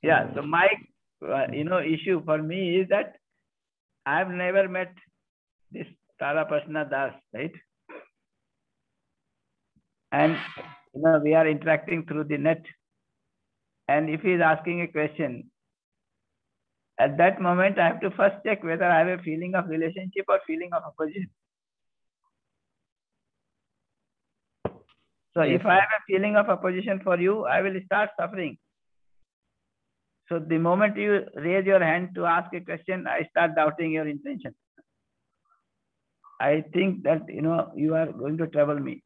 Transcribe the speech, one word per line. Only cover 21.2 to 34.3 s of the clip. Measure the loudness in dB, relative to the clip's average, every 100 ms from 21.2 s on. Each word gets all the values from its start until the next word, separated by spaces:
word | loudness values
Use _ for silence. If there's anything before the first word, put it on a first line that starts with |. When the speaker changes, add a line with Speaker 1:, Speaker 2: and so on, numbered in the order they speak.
| -10 _ _ _ _ _ _ _ _ _ _ _ _ _ _ _ _ _ _ _ _ _ _ _ _ _ _ _ _ _ _ _ _ _ -14 -14 _ _ _ _ _
Speaker 1:
So | 0
Speaker 2:
Yes, | 2 2
Speaker 1:
if | 6
I | 6
Speaker 2:
sir. |
Speaker 1:
have | 6 0
a | 0
feeling | 0 2 2
of | 4
opposition | 2 0 -2 -4 -4
for | 0 2
you, | 2 0 2
I | 0
will | 0 -4 -2
start | -2 -2 -2
suffering. | -6 -4 -8 -10 _ _ _ _ _ _ _ _ _ _ _ _ _ _ _ _ _
So | -6
the | -2 0
moment | 2 4 2 0
you | 0 0 -2
raise | -8 -2 0 4
your | 4
hand | 4 0 -2
to | -4
ask | 0 0 0
a | -12
question, | -10 -12 -8 -8 -4
I | -4 -2
start | 0 2
doubting | 2 0 0 -4
your | -2 -4
intention. | -6 -8